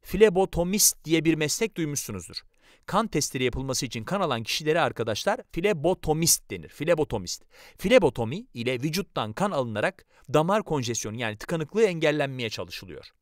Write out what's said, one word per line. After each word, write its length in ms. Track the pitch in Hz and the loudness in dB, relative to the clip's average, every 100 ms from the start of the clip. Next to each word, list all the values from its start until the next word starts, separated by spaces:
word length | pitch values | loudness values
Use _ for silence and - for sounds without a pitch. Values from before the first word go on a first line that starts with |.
flebotomist 1040 | - 185 214 180 190 165 175 202 - - 151 | -4 4 4 4 -2 -2 -2 2 0 0 0
diye 200 | 160 160 | 0 2
bir 100 | 156 | 0
meslek 420 | 151 - 226 - | -2 -2 -4 -4
duymuşsunuzdur. 640 | 156 143 - 98 85 - - _ _ _ - | -4 -4 -6 -10 -10 -16 -18 _ _ _ -2
Kan 220 | 196 226 | -2 0
testleri 360 | 156 - 131 | -2 -2 0
yapılması 420 | 127 127 135 131 131 | 0 0 -4 -4 -4
için 180 | 120 | -6
kan 180 | 104 196 | -4 -2
alan 220 | 170 117 | 0 -2
kişilere 360 | 110 - 151 165 | -2 -2 2 2
arkadaşlar 600 | 135 - 113 104 - 226 - | 2 0 -2 0 0 -2 -4
flebotomist 1000 | 170 202 180 160 185 160 156 165 - - | -2 0 2 2 0 0 2 2 2 -2
denir. 180 | 95 78 | -10 -10
Flebotomist. 760 | - 151 165 147 107 87 - - - - - | -6 0 2 2 -2 -6 -10 -12 -20 -20 -4
Flebotomi 680 | 196 254 156 123 113 165 254 | 6 6 6 2 -4 -4 -8
ile 200 | 120 117 | -4 -2
vücuttan 600 | 131 151 165 190 - 110 | 0 0 -2 -4 -4 -4
kan 180 | 107 196 | -2 0
alınarak 540 | 156 123 107 160 - _ _ - | 0 0 0 -2 -2 _ _ 0
damar 300 | 147 165 214 | 2 4 0
konjesyonu 560 | - 151 120 117 110 113 | 2 -2 0 -4 -4 -4
yani 180 | 113 107 | -4 -6
tıkanıklığı 460 | - 170 151 208 | -4 -4 -2 2
engellenmeye 680 | 220 170 156 147 139 131 117 | 2 4 2 2 -2 -2 -6
çalışılıyor. 600 | - 87 - 95 69 - _ | -6 -8 -10 -14 -16 -16 _